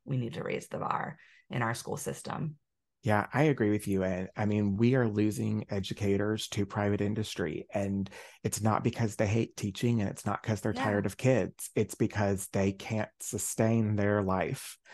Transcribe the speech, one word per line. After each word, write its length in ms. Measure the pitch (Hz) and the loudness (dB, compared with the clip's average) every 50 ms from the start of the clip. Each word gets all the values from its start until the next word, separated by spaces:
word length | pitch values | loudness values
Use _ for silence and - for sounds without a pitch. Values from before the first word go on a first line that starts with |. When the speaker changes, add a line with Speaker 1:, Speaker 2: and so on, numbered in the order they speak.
| - | -8
Speaker 1:
we 140 | - 139 127 | -4 -2 -2
need 160 | 120 113 - | -2 -2 -4
to 100 | - - | -6 -4
raise 240 | - - - - - | -4 -4 -6 -6 -6
the 100 | - - | -8 -6
bar 400 | - - - - - - - - - - - - _ - | -2 -2 -2 -2 -2 -6 -10 -12 -18 -20 -20 -20 _ -6
in 120 | - 127 120 | -4 -2 0
our 120 | 113 117 | 0 -2
school 220 | 120 - - - | -4 -4 -6 -6
system. 600 | 147 - - 139 - - - - - 151 160 151 - _ _ _ _ _ _ _ _ - | -6 -4 -6 -6 -6 -6 -8 -6 -6 -6 -6 -8 -10 _ _ _ _ _ _ _ _ 0
Speaker 2:
Yeah, 220 | 110 107 104 101 - - | 2 4 4 2 2 2
I 100 | 123 147 | 2 4
agree 260 | 160 143 123 117 104 | 4 4 4 4 2
with 160 | 104 107 - | 2 2 0
you. 160 | 101 98 95 95 | 0 0 0 0
And 280 | 92 92 90 92 95 - | 0 0 -2 -4 -6 -4
I 120 | - 107 | -2 0
mean, 320 | 104 104 107 104 101 98 101 | 0 2 2 2 2 2 4
we 160 | 117 120 127 | 4 4 6
are 120 | 131 123 | 4 4
losing 600 | 110 104 107 107 107 101 120 113 107 107 107 101 - | 2 2 2 2 2 2 0 -2 -2 -2 -2 -4 -2
educators 800 | 107 101 95 - 101 - - 101 98 98 101 104 110 107 - - | -4 -4 -2 -4 -4 -2 0 2 2 2 2 0 0 -2 -4 -4
to 160 | - 101 98 | -2 -2 -2
private 380 | 95 - 113 104 104 101 101 101 | -2 0 0 0 2 2 0 0
industry, 640 | 98 107 113 107 - - - 95 80 73 - - - - | 0 0 -2 -4 -4 -4 -4 -4 -2 -4 -6 -8 -6 -4
and 340 | 101 98 98 98 98 98 - - - - - - - - | -4 -2 -2 -2 -2 -4 -4 -8 -16 -18 -20 -12 -6 -6
it's 200 | 113 - - 104 | -4 -2 0 2
not 200 | 110 107 - - | 2 4 4 2
because 340 | 123 113 - 117 107 101 | 0 0 0 -2 -2 0
they 100 | - 117 | 0 0
hate 320 | 101 104 117 117 - - - | 2 2 2 0 0 -4 -6
teaching 420 | - 101 95 - - 120 117 113 | -6 -6 -4 0 0 2 2 2
and 80 | 101 98 | 0 -2
it's 160 | 101 - - | -4 -4 -4
not 180 | 104 104 - - | -4 -4 -4 -2
'cause 200 | - 110 98 - | -2 -2 0 0
they're 100 | 110 104 | -2 -2
Speaker 1:
Yeah. 100 | - - | 0 0
Speaker 2:
tired 200 | 107 104 101 101 | 0 2 2 0
of 140 | 101 98 - | 0 -2 0
kids. 520 | - 131 131 113 92 90 - - - - - | 2 4 4 4 2 0 -4 -10 -12 -4 0
It's 180 | - 110 - - | 0 0 0 0
because 540 | - 123 107 - 107 104 101 101 95 - - | 0 0 0 2 2 2 2 2 0 -2 -4
they 240 | - 101 98 98 98 | 0 0 2 2 0
can't 380 | 98 - - 113 - 214 - _ - | -2 -4 -4 -4 -4 -4 -4 _ -12
sustain 760 | - - - 104 - - - - 113 110 117 113 110 107 107 | -10 -8 -6 -6 -4 -4 0 2 2 4 4 4 2 2 2
their 260 | 101 101 101 104 104 101 | 2 2 4 4 2 2
life. 560 | 95 95 92 85 78 139 - - - - - _ - | 2 2 0 0 -2 -4 -6 -8 -12 -14 -16 _ -20